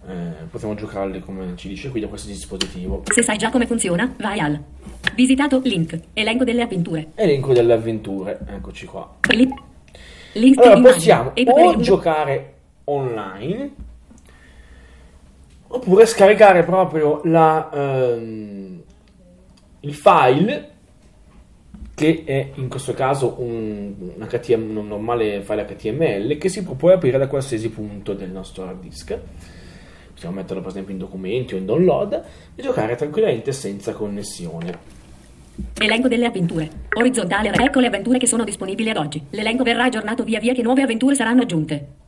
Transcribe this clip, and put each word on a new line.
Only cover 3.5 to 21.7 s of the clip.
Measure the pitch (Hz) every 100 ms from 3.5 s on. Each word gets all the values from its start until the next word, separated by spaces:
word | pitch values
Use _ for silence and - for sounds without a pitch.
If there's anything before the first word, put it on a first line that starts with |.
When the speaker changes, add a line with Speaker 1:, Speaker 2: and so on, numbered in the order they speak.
Speaker 2:
come | 254 233
funziona, | 226 190 175 247 -
vai | 208 202
al | 147 147 - - - - -
visitato | - 262 269 285 262
link, | 262 196 160 165 -
elenco | - 214 233
delle | 254 240
avventure. | 233 185 170 160 156 -
Speaker 1:
Elenco | 208 139 135
delle | 123 117
avventure, | 117 113 110 104 98 95 - -
eccoci | 98 92 - -
qua. | 95 - - -
Speaker 2:
Li-, | 220 254 - - - - - - - -
lista | 214 247 269
Speaker 1:
Allora, | 240 208
Speaker 2:
immagini, | 254
Speaker 1:
possiamo | 254 165 151 127
Speaker 2:
Epa | - 254
Speaker 1:
o |
Speaker 2:
per | 269 349 311
il |
Speaker 1:
giocare | - 185 170 156 147 135 - - _ _
online, | - 143 131 113 98 95 120 214 277 277 - - _ - - - - - - - - - - - - - - - -
oppure | 254 254 185 226
scaricare | - 196 214 208 185
proprio | 165 190 185 156 151 147
la, | 165 165 160 156 151
ehm, | 147 139 135 127 117 113 110 104 101 95 90 - - _ _ - - - _ _ -
il | 143
file, | 143 - 175 131 135 196 294 - - _ _ _ _ - - - - -